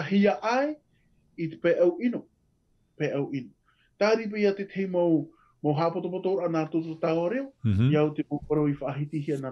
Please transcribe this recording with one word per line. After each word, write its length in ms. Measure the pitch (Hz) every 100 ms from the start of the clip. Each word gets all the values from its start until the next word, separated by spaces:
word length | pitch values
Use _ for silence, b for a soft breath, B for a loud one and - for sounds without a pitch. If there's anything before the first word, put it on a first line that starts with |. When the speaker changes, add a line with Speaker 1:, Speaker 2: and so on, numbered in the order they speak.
| 147
Speaker 1:
hia 300 | 196 202 - 220
ai, 300 | 254 294 302 _ _ _ _ _ -
i 120 | 160
te 80 | 160
pe 160 | 170 131
au 140 | 175 -
ino, 180 | 240 233 - _ _ _ _ _ _ _
pe 140 | 147 143
au 140 | 139
ino. 160 | 139 120 _ _ _ _ _
Tāri 300 | 208 226 220
pe 80 | 214
ia 160 | 202
te 80 | 196 196
te 160 | 190 190
mau, 380 | 180 175 160 151 b b b
mau 160 | 147
hāpotopoto 640 | 147 170 175 170 180 185 190 175
ana 160 | 165 156
tō 140 | 165 165
tō 120 | 156
tāo 240 | 165 160 175
reo, 180 | 247 277 _
Speaker 2:
Mhm. 260 | 113 98 123
Speaker 1:
i 60 | 151
au 160 | 151
te 80 | 151
pōparo 460 | - 147 - 151 147
i 60 | 139
whaahiti 460 | 131 131 147 160 143
hia 160 | 139
nā 80 | 135